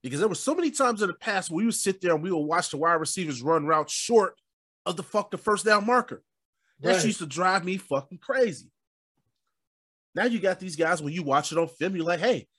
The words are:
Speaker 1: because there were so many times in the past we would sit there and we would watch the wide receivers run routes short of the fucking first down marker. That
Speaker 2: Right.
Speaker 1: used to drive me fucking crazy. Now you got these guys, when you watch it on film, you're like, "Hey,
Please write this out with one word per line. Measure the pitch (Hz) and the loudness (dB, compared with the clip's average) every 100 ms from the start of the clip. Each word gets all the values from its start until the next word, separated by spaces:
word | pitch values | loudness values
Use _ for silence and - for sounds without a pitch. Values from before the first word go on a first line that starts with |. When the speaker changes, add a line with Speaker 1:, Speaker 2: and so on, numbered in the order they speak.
Speaker 1:
because | 131 135 | -8 -2
there | 214 | -2
were | 175 | -2
so | - | -2
many | 330 339 | 0 0
times | - 262 220 | 0 0 0
in | 202 | -2
the | |
past | 165 - 196 180 | -4 -4 -4 -2
we | 165 226 | 0 0
would | |
sit | - - 190 | 0 -2 -2
there | 180 | 0
and | 160 | 0
we | 175 | 0
would | 175 | -2
watch | 151 165 175 | 0 0 -2
the | 143 | -2
wide | 160 170 | 0 0
receivers | 156 - 165 127 | 0 -4 -4 -4
run | 131 160 147 | 0 0 2
routes | 156 147 | 0 0
short | - - 226 185 - _ _ _ _ - | -4 2 4 4 0 _ _ _ _ -8
of | 165 | -8
the | |
fucking | - 214 202 185 | -4 -4 -4 -4
first | - 208 214 | 0 0 4
down | 208 208 | 4 4
marker. | 247 226 - _ _ _ _ _ _ | 2 2 -6 _ _ _ _ _ _
That | 151 185 | 2 2
Speaker 2:
Right. | 165 | 2
Speaker 1:
used | - | 0
to | 160 | -4
drive | 135 185 190 | -2 2 2
me | 175 190 | 0 -6
fucking | - 139 - 185 | -2 -4 -4 -10
crazy. | - 262 240 151 - _ _ _ _ _ _ _ _ _ _ _ _ _ _ | -4 0 0 0 -14 _ _ _ _ _ _ _ _ _ _ _ _ _ _
Now | - 226 | -2 0
you | 233 | 0
got | 190 185 | 0 -2
these | 185 151 | -4 -2
guys, | 160 175 | 0 0
when | 147 | -2
you | 165 | -4
watch | 151 139 147 | 0 2 2
it | 160 | 0
on | 165 | -2
film, | - 170 190 | -2 -4 -2
you're | 165 | -2
like, | 175 | 0
"Hey, | 190 170 95 | 0 -2 -4